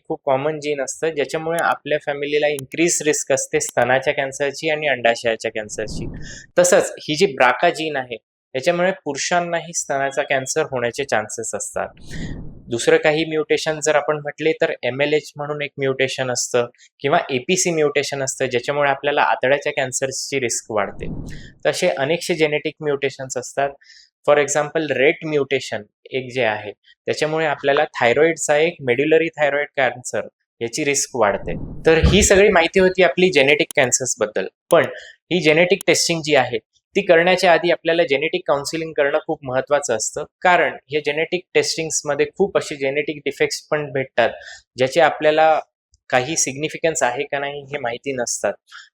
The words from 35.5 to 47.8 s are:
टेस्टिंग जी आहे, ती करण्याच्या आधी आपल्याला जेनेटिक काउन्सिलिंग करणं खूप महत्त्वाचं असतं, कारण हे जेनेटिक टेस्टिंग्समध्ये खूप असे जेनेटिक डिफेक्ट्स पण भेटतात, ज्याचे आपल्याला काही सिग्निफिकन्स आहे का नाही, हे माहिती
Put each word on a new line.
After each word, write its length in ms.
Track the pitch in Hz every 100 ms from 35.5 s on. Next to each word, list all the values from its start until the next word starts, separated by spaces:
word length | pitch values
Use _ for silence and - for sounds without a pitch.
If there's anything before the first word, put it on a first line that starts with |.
| 156 180 190 -
टेस्टिंग 360 | 151 - 165
जी 100 | 151
आहे, 240 | 143 120 117 - _ _ 196
ती 60 |
करण्याच्या 500 | 196 165 175 180 185
आधी 180 | 160 170
आपल्याला 320 | 160 165 170
जेनेटिक 380 | 160 139 160 180 -
काउन्सिलिंग 460 | 143 139 165 160
करणं 260 | 156 139 156 -
खूप 180 | 156
महत्त्वाचं 520 | 135 131 131 143 - 110
असतं, 280 | - 143 151 _
कारण 340 | 185 175 135
हे 260 | - - 151
जेनेटिक 420 | 147 147 160 180 -
टेस्टिंग्समध्ये 720 | 151 143 - 160 - 147 143 147 -
खूप 220 | 196 147
असे 180 | - 147
जेनेटिक 400 | 135 143 151 147
डिफेक्ट्स 440 | 139 - 147 - -
पण 220 | 151 143
भेटतात, 380 | 135 131 - 110 - - - _ -
ज्याचे 240 | 131 170
आपल्याला 600 | 151 - 151 156 160 151 - _ _ _ -
काही 280 | 131 131 160
सिग्निफिकन्स 640 | 143 131 151 160 165 156
आहे 200 | 123 123
का 160 | 147 139
नाही, 220 | 143 143
हे 160 | 135
माहिती 340 | 143